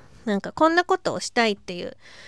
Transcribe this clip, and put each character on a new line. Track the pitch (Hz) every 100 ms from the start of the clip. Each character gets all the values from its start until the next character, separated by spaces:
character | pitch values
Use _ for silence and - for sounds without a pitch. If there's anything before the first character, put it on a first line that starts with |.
| - - -
な | 196
ん |
か | -
こ | - 320
ん | 339
な | 349
こ | 381
と | -
を | 139
し | -
た | - 226
い |
っ | 202
て | - 175
い |
う、 | 185 - - -